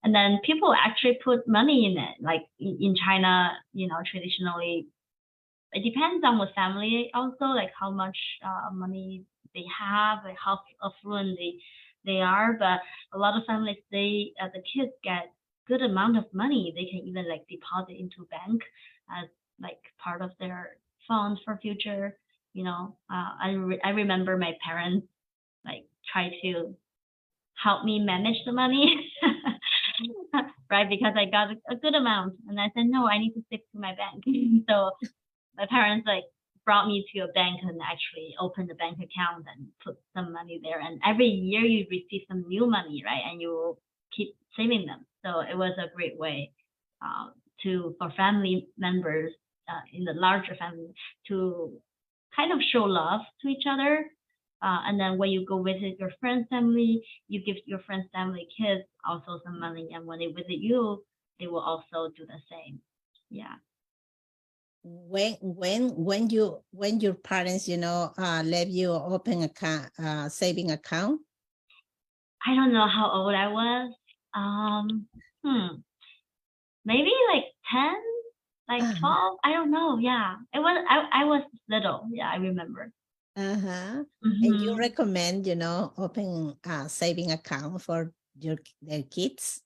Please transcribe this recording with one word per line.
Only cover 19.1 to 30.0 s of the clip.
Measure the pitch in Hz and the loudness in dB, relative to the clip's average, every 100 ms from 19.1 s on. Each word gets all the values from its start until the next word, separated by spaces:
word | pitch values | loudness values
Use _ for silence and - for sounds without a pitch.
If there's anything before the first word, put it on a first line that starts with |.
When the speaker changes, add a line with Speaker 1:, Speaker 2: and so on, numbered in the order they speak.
Speaker 1:
as, | 180 175 _ _ _ | -12 -12 _ _ _
like, | 180 - - _ | -16 -16 -20 _
part | 180 175 | -10 -8
of | 185 - | -8 -10
their | 180 180 175 - _ _ _ | -12 -12 -16 -20 _ _ _
funds | 220 208 202 | 0 0 -4
for | - 208 | -6 -8
future. | 214 208 208 202 202 196 _ _ _ | -6 -6 -6 -4 -6 -8 _ _ _
You | 185 | -8
know, | 185 175 185 - _ | -6 -6 -8 -12 _
uh, | 185 175 - | -6 -6 -4
I | 190 | -2
re-, | 196 185 185 | -2 -2 -2
I | 190 | 0
remember | 208 202 185 185 185 | 0 2 2 2 0
my | 175 165 | 0 -2
parents, | 165 165 175 185 - _ _ _ _ _ | -4 -2 0 0 -2 _ _ _ _ _
like, | 156 156 - _ - | -12 -12 -14 _ -6
try | 190 180 175 | -2 -2 -4
to | 185 175 165 190 _ _ _ _ _ _ _ - | -4 -4 -6 -10 _ _ _ _ _ _ _ -2
help | 214 202 | 2 2
me | 220 214 | 2 0
manage | 208 185 214 226 | 2 2 0 -2
the | - | -2
money, | 247 254 269 277 - - - | 0 2 6 6 4 -2 0
<laughs> | - - 269 - - - - - | 0 2 -4 -6 -2 0 0 -2